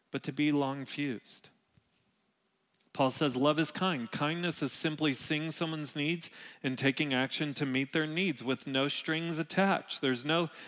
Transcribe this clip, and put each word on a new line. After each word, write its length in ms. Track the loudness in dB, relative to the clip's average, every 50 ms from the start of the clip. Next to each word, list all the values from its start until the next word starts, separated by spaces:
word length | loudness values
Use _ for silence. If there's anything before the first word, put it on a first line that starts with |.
| _ _
but 120 | -8 -6
to 100 | -6 -4
be 200 | -2 2 2 4
long-fused. 960 | 4 4 2 2 -2 -4 -6 -6 -4 -4 -2 -2 -4 -4 -6 -10 -10 -10 -12 -18 _ _ _ _ _ _ _ _ _ _ _ _ _ _ _ _ _ _ _ _ _ _ _ _ _ _ _ _
Paul 180 | 0 2 2 2
says, 260 | 4 2 0 0 2
"Love 220 | 4 4 4 4 4
is 120 | 2 0
kind." 400 | 0 0 0 0 0 -2 -4 -6
Kindness 520 | -4 -2 -2 0 0 0 -2 -2 -2 0
is 100 | -2 -2
simply 400 | 0 0 0 0 0 2 2 2
seeing 380 | 2 0 0 0 0 0 0 -2
someone's 440 | -2 -2 -2 -2 -2 -4 -6 -4 -2
needs 360 | -2 0 0 0 -2 -4 -10 -12 -14 -18 -18 -14 -6
and 160 | -4 -2 -2 2
taking 340 | 2 2 2 2 0 0
action 400 | 2 2 2 0 0 -2 -2 -2 -2
to 120 | -2 -2
meet 260 | 0 2 0 0 0
their 140 | 0 0 0
needs 360 | 0 0 0 0 0 0 -2
with 240 | -2 -2 -2 -2 -2
no 220 | -2 0 2 2 2
strings 500 | 0 -2 -2 0 -2 0 0 -2 -2 -2
attached. 640 | -4 0 2 4 4 4 4 2 0 -6 -4 0
There's 240 | 2 2 2 2 0
no 240 | 2 2 2 2 0 -4 -10 -16